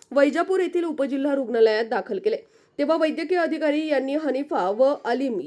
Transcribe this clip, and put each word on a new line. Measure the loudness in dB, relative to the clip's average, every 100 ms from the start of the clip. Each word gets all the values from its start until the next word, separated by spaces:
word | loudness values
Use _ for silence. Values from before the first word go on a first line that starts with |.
| -4
वैजापूर | 2 4 2 0 0
येथील | 0 0
उपजिल्हा | -2 -2 -2 -2 0
रुग्णालयात | 0 0 4 4 4
दाखल | 0 -4 -4 -4
केले. | -2 -4 -6 _ _ -2
तेव्हा | 0 2
वैद्यकीय | 0 -2 -2 0
अधिकारी | 0 0 0 0 0
यांनी | 0 0
हनीफा | -2 -2 -4 -4 -2 0
व | 2 2 2
अलीम | -4 -4 -2 -4